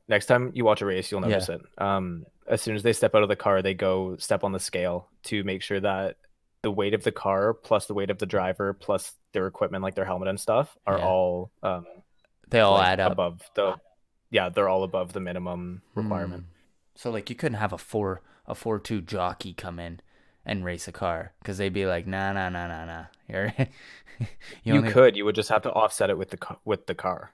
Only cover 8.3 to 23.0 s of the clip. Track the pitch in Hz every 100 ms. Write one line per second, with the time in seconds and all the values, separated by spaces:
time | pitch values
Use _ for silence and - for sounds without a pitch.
8.3 | 101 92 92 101 98 - 98 - - _
9.3 | 101 92 - 95 95 98 95 95 90 92
10.3 | 98 - 113 151 - - 98 90 92 90
11.3 | 87 92 _ 98 90 87 - _ _ _
12.3 | _ _ 117 104 98 92 95 92 90 87
13.3 | 85 - - 98 90 _ _ _ _ _
14.3 | 110 90 85 98 95 95 92 90 98 90
15.3 | 90 90 87 90 92 _ - 107 92 85
16.3 | 90 87 - _ _ _ _ 123 110 98
17.3 | 123 156 110 104 90 - 110 101 92 -
18.3 | _ - - 113 107 - 110 85 98 90
19.3 | 87 95 87 92 85 85 87 _ _ _
20.3 | _ - 104 90 87 - - 92 82 -
21.3 | _ - 95 98 95 95 87 90 95 98
22.3 | 98 92 87 87 82 82 82